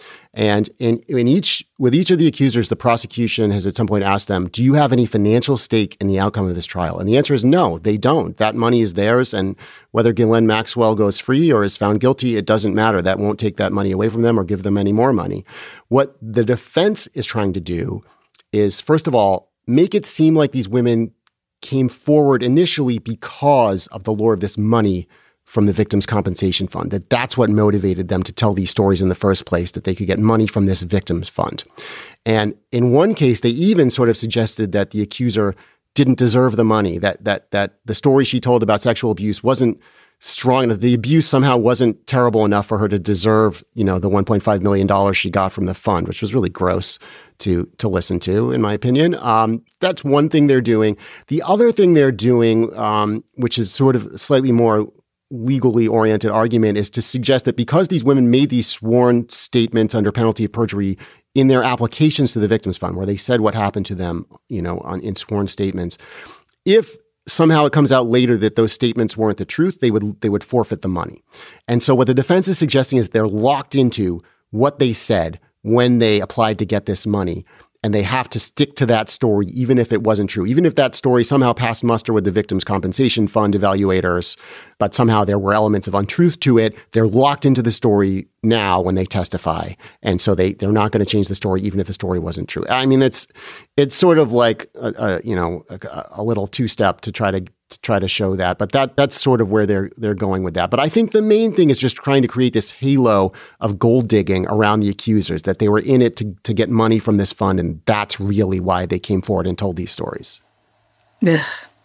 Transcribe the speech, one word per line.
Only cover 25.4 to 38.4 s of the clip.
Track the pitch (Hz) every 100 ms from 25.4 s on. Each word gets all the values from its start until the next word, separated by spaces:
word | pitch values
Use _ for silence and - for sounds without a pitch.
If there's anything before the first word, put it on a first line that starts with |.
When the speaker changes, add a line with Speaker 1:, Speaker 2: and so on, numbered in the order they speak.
Speaker 1:
from | _ -
the | 101
Victims' | 95 104 107
Compensation | - 104 92 90 98 87 95
Fund, | - 82
that | 98 -
that's | 120 127
what | - 110
motivated | 104 107 101 95 90 90
them | 92
to | 95
tell | - 110
these | 98 92
stories | - 98 92
in | 92
the |
first | 90 101 92 -
place, | 87 87
that | -
they | -
could | 90 95
get | 95
money | 110 113 110
from | 110 98
this | 92
victims' | 87 98 - 85 82
fund. | - 50 - - - - - - _ 113
And | 110 107 - -
in | 123 123
one | 131 190
case, | 220 139 113
they | 120
even | 120 185 190 131
sort | - 120
of | 110
suggested | 110 117 110 - 104
that | 101 98
the | 104
accuser | 104 - 123 107 101 92 _ _ _
didn't | - 131 127
deserve | 123 120 127 110
the | 110
money, | 110 98 87
that, | 98 -
that, | 104 98 -
that | 101 101 _ -
the |
story | 104 143 135 127
she | 127